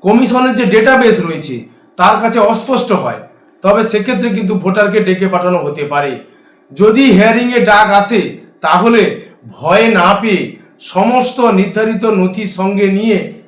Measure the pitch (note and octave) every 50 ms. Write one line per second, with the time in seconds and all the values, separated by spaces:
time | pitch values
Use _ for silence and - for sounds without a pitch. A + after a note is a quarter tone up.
0 | - F#3 A3 A#3+ C4 - A#3+ B3+ B3+ B3+ A#3+ - B3 F#3+ G3 A3 A3 C4+ C4 B3+
1 | A#3+ A3+ G3 - E3+ E3 D#3+ C#3+ - - B2+ A#2 - - _ _ _ _ _ -
2 | F3+ G3+ A3+ A3 A3+ A#3 A3+ A#3+ G#3 G#3 A#3 - - B3+ C4 G#3 - - G#3 E3+
3 | C#3 A#2+ - - - - _ _ _ _ _ _ - F#3+ G#3 A3+ G#3+ A3 G#3 G#3+
4 | F#3+ B3+ B3+ F#3+ A#3+ A#3+ G3 A3+ G#3 F#3 G#3+ - - F#3+ F#3+ G#3+ G#3 G3 F#3 A3
5 | F#3 F#3 F#3 F#3 F#3+ F#3 F#3 F3 - F3+ F3+ E3+ D3+ C#3+ D3 D3 C#3+ C#3 C#3+ C#3+
6 | C#3+ C#3 B2+ A#2 - - _ _ _ _ _ _ _ _ - C#3 G3 A3 A3 B3
7 | C#4 C4 G3 F#3 G#3 A3+ A3+ A#3+ A#3+ B3 B3 A#3+ F#3+ G#3 G#3 G3+ G#3 G3 G3+ G3+
8 | G3+ - A#3 G#3 D#3+ - - - - - _ _ - D#3 E3 F3 G3 A#3 A#3 A3+
9 | F#3+ - - - - - - _ - A#2 F#2+ - C3+ D#3 F3+ G#3 A3+ A3+ G#3+ F#3
10 | F3 F#3 G3+ - G#3+ A3 G3 E3 B2 A2+ - - - _ _ _ - - - F3+
11 | G3+ A#3 B3 B3+ B3+ B3 B3 C4 A#3+ A3+ G3 F#3 G3+ G3+ - G#3+ A3 A3 A3+ F#3
12 | A3+ A3 G#3 F#3+ F#3 F#3 - A3 G#3+ F#3 - F3+ F#3+ G3 G3+ G3 G3+ G3 G3 G3
13 | A3 A3+ G#3 F3+ D3+ - - - -